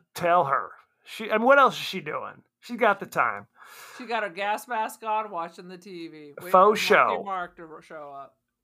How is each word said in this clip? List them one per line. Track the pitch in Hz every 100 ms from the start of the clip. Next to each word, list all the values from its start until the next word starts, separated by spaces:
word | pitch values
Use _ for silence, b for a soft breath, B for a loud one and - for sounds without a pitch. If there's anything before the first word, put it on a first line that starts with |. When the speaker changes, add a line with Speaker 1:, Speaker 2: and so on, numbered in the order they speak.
| _
Speaker 1:
tell | - 175 175
her. | 139 131 92 - _ _
She, | - - 220
and | 214
what | 240 277
else | 254
is | 147
she | - 190
doing? | 151 139 104 - _ _
She's | - 240
got | 226 196
the | 170
time. | 160 123 101 107 B B B B -
Speaker 2:
She | 233
got | 226
her | 202
gas | 170 202 214 -
mask | 226 226 -
on, | 220 214 214
watching | 180 175 175 180
the | 185
T | 202 175 165
V. | 156 147 143
Waiting | 180
Speaker 1:
Faux | 185 202 208
Speaker 2:
for | -
Marky | 180 120 92
Speaker 1:
show. |
Speaker 2:
Mark | 196 190 175 -
to | 160
ro-, | 156
show | - 160 147 139
up. | 135 _ _ _